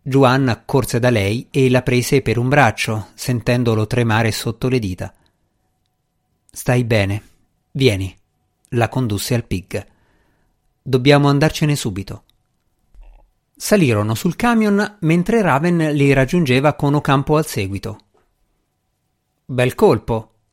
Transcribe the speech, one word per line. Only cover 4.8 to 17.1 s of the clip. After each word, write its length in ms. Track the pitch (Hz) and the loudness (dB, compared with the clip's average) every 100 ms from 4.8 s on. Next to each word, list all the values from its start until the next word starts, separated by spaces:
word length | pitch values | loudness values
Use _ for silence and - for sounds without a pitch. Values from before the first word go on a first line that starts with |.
| 104 90 90 _ _ _ _ _ _ _ _ _ _ _ _ _ _ | -2 -8 -12 _ _ _ _ _ _ _ _ _ _ _ _ _ _
"Stai 340 | - - 123 | -10 -2 -2
bene? 380 | 117 113 98 101 - _ _ _ _ | 2 0 0 -4 -10 _ _ _ _
Vieni", 440 | - 131 98 95 - _ _ _ _ _ | 0 0 0 -6 -10 _ _ _ _ _
la 180 | 117 113 | -2 -2
condusse 460 | 135 123 101 - | -2 -4 -4 -4
al 100 | 120 | -4
Pig. 420 | - 98 90 101 - _ _ _ _ _ _ _ _ _ | -4 -8 -6 -12 -12 _ _ _ _ _ _ _ _ _
"Dobbiamo 480 | - 127 127 143 143 | -4 0 4 4 4
andarcene 480 | 143 156 - 151 143 | 2 0 0 -2 -2
subito." 480 | 123 92 92 107 _ _ _ _ _ _ _ - - - _ _ _ | -4 -8 -10 -14 _ _ _ _ _ _ _ -20 -20 -20 _ _ _
Salirono 600 | _ - 208 151 107 104 | _ 0 2 2 2 0
sul 200 | 113 185 | -2 -4
camion 640 | 160 240 233 214 202 208 - | -2 0 0 2 0 -2 -4
mentre 420 | 156 170 175 233 | 0 0 2 0
Raven 480 | 185 135 170 170 156 | 2 0 0 0 0
li 180 | 147 139 | 2 2
raggiungeva 580 | 135 131 175 151 123 147 | 2 2 0 2 2 2
con 220 | 143 143 | 2 0
Ocampo 420 | 147 143 | 0 2